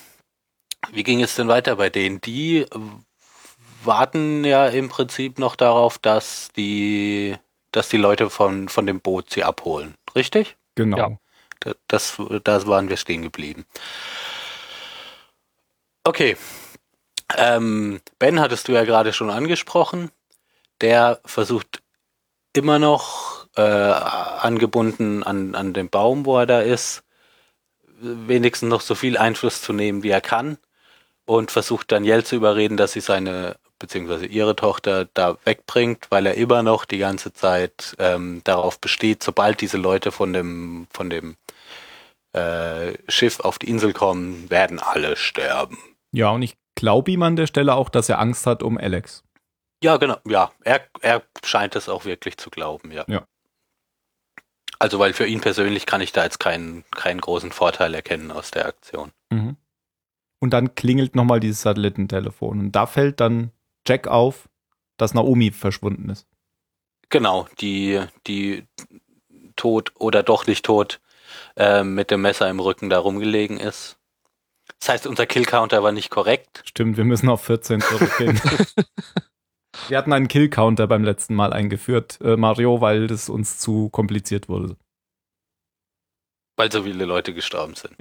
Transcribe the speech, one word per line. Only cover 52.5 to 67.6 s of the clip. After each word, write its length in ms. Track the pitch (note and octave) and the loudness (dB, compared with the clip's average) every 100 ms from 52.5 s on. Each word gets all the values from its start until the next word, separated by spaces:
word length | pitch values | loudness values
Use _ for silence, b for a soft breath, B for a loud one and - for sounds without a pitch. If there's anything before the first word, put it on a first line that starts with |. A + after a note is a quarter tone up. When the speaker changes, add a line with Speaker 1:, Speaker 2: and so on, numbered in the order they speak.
| - D#2 D2+ D#2+ | -10 -10 -10 -12
Speaker 1:
ja. 120 | D#2 D2+ | -12 -6
Speaker 2:
Ja. 180 | G2+ - _ _ _ _ _ _ _ _ _ _ - _ _ - - | -6 -6 _ _ _ _ _ _ _ _ _ _ -20 _ _ -12 -4
Speaker 1:
Also, 200 | G#2+ G2 | -2 2
weil 140 | G2 | 2
für 120 | - G#2+ | 2 -2
ihn 160 | A2 | -2
persönlich 440 | G#2+ G2 G2+ G2+ - | -2 0 0 -2 -4
kann 160 | G2+ | -4
ich 100 | F2+ | -2
da 120 | - | -2
jetzt 160 | F2 - | -2 -2
keinen, 440 | - E2+ E2 E2+ - | -4 -4 -8 -14 -14
keinen 280 | - F2+ F2 | -8 -6 -4
großen 300 | - F2 F2 | -4 -4 -4
Vorteil 420 | - F2+ - E2+ | -2 0 0 -2
erkennen 380 | D#2+ - D#2+ D#2 | -4 -6 -8 -8
aus 200 | D#2 - | -12 -8
der 140 | - D2 | -6 -6
Aktion. 460 | - - D2+ D#2 _ - | -8 -14 -14 -14 _ -6
Speaker 2:
Mhm. 260 | A2+ A2 C#3+ _ _ _ _ _ _ _ - | -4 -4 -8 _ _ _ _ _ _ _ -4
Und 80 | B2+ | 0
dann 240 | B2 B2+ - | 2 0 0
klingelt 400 | B2 C3 C3 B2+ | 0 2 2 2
nochmal 240 | A#2+ A#2 | 4 4
dieses 220 | G#2+ G#2 | 2 0
Satellitentelefon. 1000 | A2 G#2 G2+ G2 G2 G2 G2+ - A2 G#2 | 0 0 0 -2 -4 -4 -6 -6 -6 -4
Und 120 | G2 | -2
da 120 | G2+ A#2+ | 0 0
fällt 340 | - C#3+ C#3+ | 2 0 2
dann 300 | A#2 A#2 A#2 - _ _ - | 2 2 -4 -10 _ _ -2
Jack 200 | B2+ - | 0 2
auf, 420 | A#2 B2 C#3 _ _ _ _ _ - | 4 4 0 _ _ _ _ _ -4
dass 160 | A2 | 0
Naomi 380 | A#2+ B2+ B2 A2 | 2 4 4 2
verschwunden 580 | - G2+ G2 G#2 G2 G2+ | 0 -6 -4 -6 -6 -8
ist. 180 | G2+ _ _ _ _ _ _ _ _ - | -12 _ _ _ _ _ _ _ _ 0
Speaker 1:
Genau, 380 | D3+ G#2+ F#2 - - | 2 2 0 -4 -8